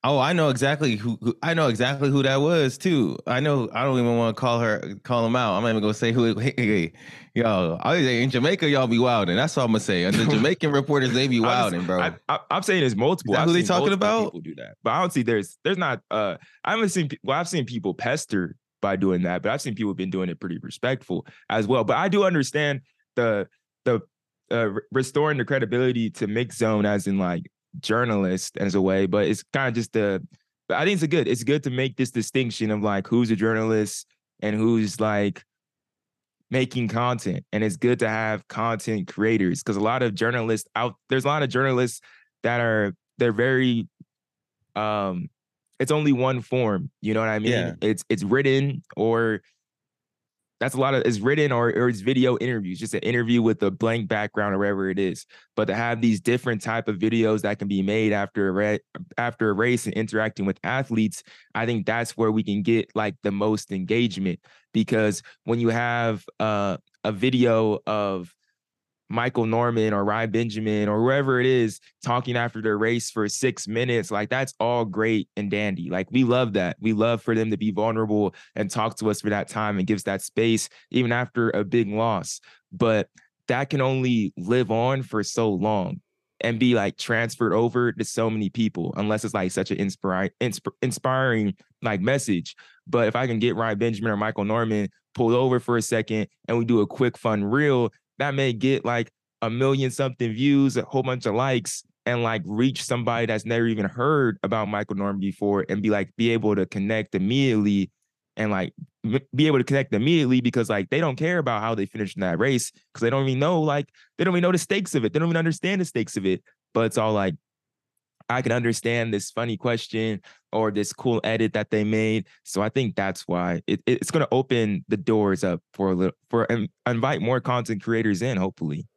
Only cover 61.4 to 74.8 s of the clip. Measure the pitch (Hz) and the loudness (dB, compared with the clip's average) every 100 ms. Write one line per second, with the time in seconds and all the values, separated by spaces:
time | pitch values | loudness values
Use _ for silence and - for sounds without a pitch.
61.4 | _ - 117 117 101 113 117 - 113 110 | _ -6 -2 -2 -2 -2 -4 -2 0 2
62.4 | 104 101 101 113 - - 107 87 104 101 | 0 -2 2 2 0 -2 -4 -2 -4 0
63.4 | 104 107 - 98 90 113 120 92 98 87 | 0 0 -2 -6 -2 0 0 0 -4 -4
64.4 | _ _ _ 113 110 117 107 104 - - | _ _ _ -2 0 2 2 0 -8 -16
65.4 | - 117 117 117 120 120 117 104 - - | -4 0 2 0 0 0 -2 -2 -8 -4
66.4 | 110 104 101 87 _ _ 107 104 127 127 | -2 0 -2 -4 _ _ -6 0 2 4
67.4 | 120 110 110 104 - 107 101 95 87 _ | 6 4 4 0 -2 -2 0 -2 -8 _
68.4 | _ _ _ _ _ _ _ 113 120 123 | _ _ _ _ _ _ _ -2 -2 0
69.4 | 113 113 120 117 110 104 101 107 113 107 | 0 2 2 2 2 2 0 0 0 0
70.4 | 117 107 110 107 104 104 120 135 135 127 | -2 -2 -2 0 0 2 2 2 2 2
71.4 | 127 127 113 - _ _ - 123 123 120 | 4 4 2 -2 _ _ -2 -2 -2 -2
72.4 | 117 113 110 104 113 120 - 113 104 - | -2 -2 0 2 2 0 -2 -2 -2 0
73.4 | 131 - - 113 127 117 90 104 104 127 | -2 -2 -6 -4 0 0 0 -4 -2 -4
74.4 | 131 - 117 120 | -4 -2 -2 0